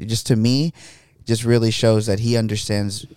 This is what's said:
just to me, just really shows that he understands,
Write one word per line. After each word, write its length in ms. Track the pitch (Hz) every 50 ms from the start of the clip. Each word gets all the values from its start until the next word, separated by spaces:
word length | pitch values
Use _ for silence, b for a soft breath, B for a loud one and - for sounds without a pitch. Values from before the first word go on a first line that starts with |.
| -
just 220 | 110 113 113 - -
to 80 | 131
me, 360 | 110 110 120 127 135 151 165 - B B B B B B B B B B
just 160 | - 117 110 117
really 280 | 117 120 120 113 113
shows 340 | 107 - - 113 110 107 107
that 140 | 110 98 95
he 160 | 117 117 120
understands, 720 | 117 113 110 107 104 - - 107 101 101 101 98 - - - -